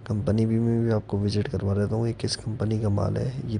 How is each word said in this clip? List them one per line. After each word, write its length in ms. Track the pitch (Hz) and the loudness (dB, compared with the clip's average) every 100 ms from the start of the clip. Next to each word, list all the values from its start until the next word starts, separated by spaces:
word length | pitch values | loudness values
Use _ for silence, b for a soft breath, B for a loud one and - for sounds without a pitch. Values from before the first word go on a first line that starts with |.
| - | -4
कंपनी 380 | 110 - 107 113 | -2 0 2 2
भी 140 | 113 | 2
में 240 | 117 117 | 2 2
भी 80 | 117 | 2
आपको 260 | 107 104 101 | 0 0 0
विजिट 280 | 101 104 101 | 0 0 0
करवा 260 | 95 98 98 | -2 0 0
देता 200 | 101 110 | 0 0
हूँ, 100 | 117 | -2
ये 60 | 110 | -2
किस 200 | - - | -4 -4
कंपनी 420 | - 107 107 110 | -6 -2 0 0
का 80 | 110 | 2
माल 260 | 101 101 107 | 2 2 0
है, 320 | 120 131 123 | -2 -4 -4
ये 80 | 107 | -4